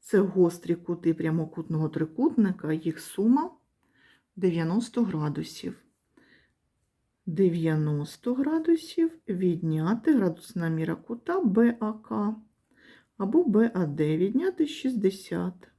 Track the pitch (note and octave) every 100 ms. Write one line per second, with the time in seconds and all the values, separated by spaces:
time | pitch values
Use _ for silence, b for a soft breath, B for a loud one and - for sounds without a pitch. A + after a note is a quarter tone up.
0 | - G#3 G3 F#3+ F3 F3 - E3+ - E3+
1 | E3 D#3+ D#3+ D#3+ D#3 - D#3+ D#3+ D#3 D#3
2 | D#3+ - C#4+ A#3+ A3 G3 D3+ D#3 E3 D#3+
3 | - - G#3+ C4+ E4+ - _ _ b b
4 | b b _ - F#3 E3+ D#3+ G3 A#3 -
5 | A3 D#3+ D3+ C#3+ D#3 - - - _ _
6 | _ b b b b _ _ _ _ _
7 | _ _ - D#3 F#3+ E3+ D#3+ D#3 D3+ D3
8 | D3+ - - B3+ C#4 D#4+ D#4+ E4 - -
9 | E4 - - F3+ F#3 E3 D#3+ D#3 D#3+ A3+
10 | D#4+ C#4 F#3+ D#3+ - - E3 D#3+ D#3+ E3
11 | - A#3 - F#4 D4 G3 A#3 A#3 G#3+ G#3+
12 | - A3 G#3 A3 - _ _ b b b
13 | b _ G3 D4+ E4+ G3+ A#3 F#3 E3 D3
14 | D3+ D#3 F#3+ B3+ F#4 F4+ D4+ - C4 B3
15 | F#3+ F#3+ - E3+ F3+ F3+ -